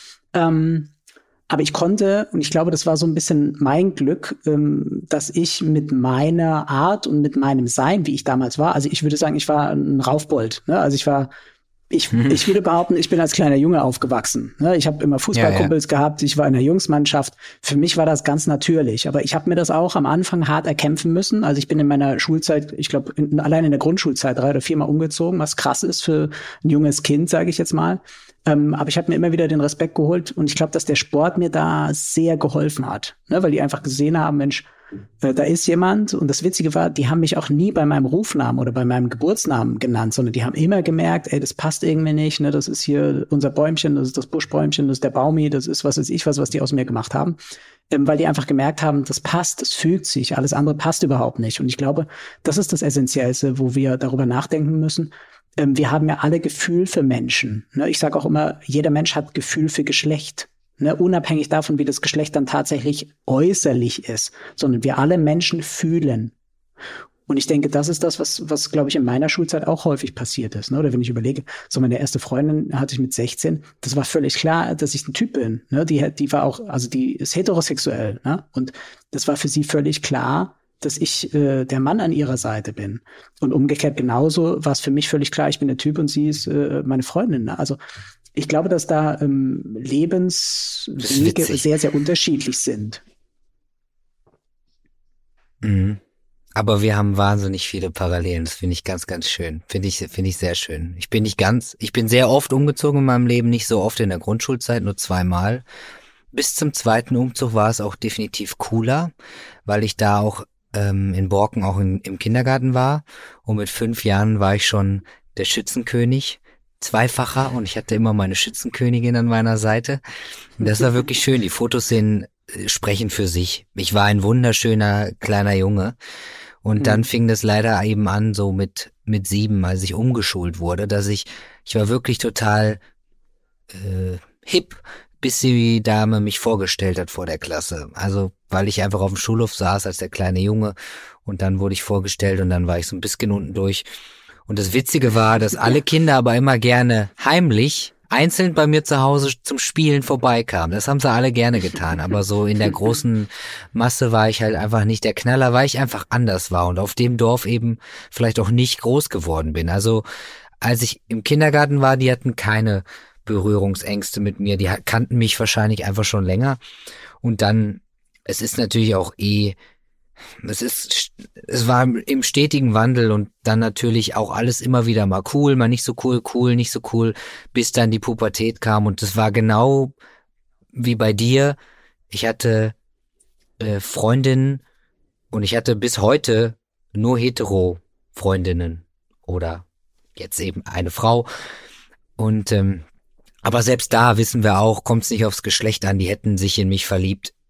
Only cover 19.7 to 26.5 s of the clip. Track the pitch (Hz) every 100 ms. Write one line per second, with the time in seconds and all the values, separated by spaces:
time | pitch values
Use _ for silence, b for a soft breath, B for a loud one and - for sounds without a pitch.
19.7 | 156 175 175 139 156 185 180 147 151 160
20.7 | 147 151 156 170 165 202 214 214 143 147
21.7 | 151 143 143 139 131 - 160 151 151 151
22.7 | - 151 143 139 - 147 151 151 160 160
23.7 | 143 156 185 165 127 139 127 131 139 -
24.7 | 156 147 151 160 - 170 180 151 - 143
25.7 | 139 - - - 156 156 B B